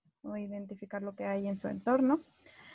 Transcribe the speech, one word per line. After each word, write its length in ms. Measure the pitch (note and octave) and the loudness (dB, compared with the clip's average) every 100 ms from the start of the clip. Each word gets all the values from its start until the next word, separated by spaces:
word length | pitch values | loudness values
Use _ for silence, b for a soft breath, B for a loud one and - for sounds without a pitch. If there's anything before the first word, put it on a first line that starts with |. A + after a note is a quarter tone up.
| _ _ | _ _
o 160 | G#3 G#3 | -8 -6
identificar 640 | G3+ G3+ G3+ G3 G3 G3+ | -6 -8 -10 -12 -8 -6
lo 140 | G3+ G3+ | -6 -4
que 100 | G3+ | -2
hay 220 | G3 G3 | 0 0
en 100 | F#3+ | -2
su 100 | G3 | -4
entorno. 540 | G3 A#3 C4 C4 D#4+ - _ B B B | -2 2 4 6 4 0 _ B B B